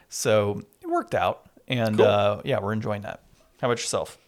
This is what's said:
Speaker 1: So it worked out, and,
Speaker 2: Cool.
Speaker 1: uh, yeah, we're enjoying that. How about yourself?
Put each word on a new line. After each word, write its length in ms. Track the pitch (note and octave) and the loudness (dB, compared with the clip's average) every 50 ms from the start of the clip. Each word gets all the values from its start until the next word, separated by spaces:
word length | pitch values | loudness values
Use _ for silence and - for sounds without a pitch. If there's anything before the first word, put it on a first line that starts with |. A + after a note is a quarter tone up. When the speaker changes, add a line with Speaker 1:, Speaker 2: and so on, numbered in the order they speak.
| _ _ | _ _
Speaker 1:
So 540 | - - - C3 A2 G#2+ G#2 G2+ G#2 - - - _ _ - | -10 -4 0 4 4 4 4 2 -2 -4 -8 -14 _ _ -6
it 60 | F4 | -4
worked 260 | E4+ F4 - - - | -2 -2 -2 -2 -2
out, 320 | - - - - - - _ _ _ _ - | 0 0 0 -2 -4 -8 _ _ _ _ -4
and, 280 | C3 B2 A2+ A2 A2 A2 | -2 -2 0 0 2 4
Speaker 2:
Cool. 80 | A2 | 4
Speaker 1:
uh, 340 | G#2 G#2 G#2 G#2 G#2 G#2 G#2 - | 6 6 4 4 2 0 -2 -2
yeah, 140 | C#3 C3+ G#2+ | -4 -2 -2
we're 120 | G2 G2+ A2 | -2 -2 -4
enjoying 300 | A2 G#2+ A2 G#2 G2+ G2+ | -4 -4 -4 -6 -6 -8
that. 200 | - - - _ _ _ _ _ _ _ _ | -10 -12 -14 _ _ _ _ _ _ _ _
How 80 | - B2 | -2 -2
about 100 | A#2+ A#2 | -2 -2
yourself? 400 | - - - G2 D2+ - - - _ | -2 -4 -4 -4 -4 -6 -10 -18 _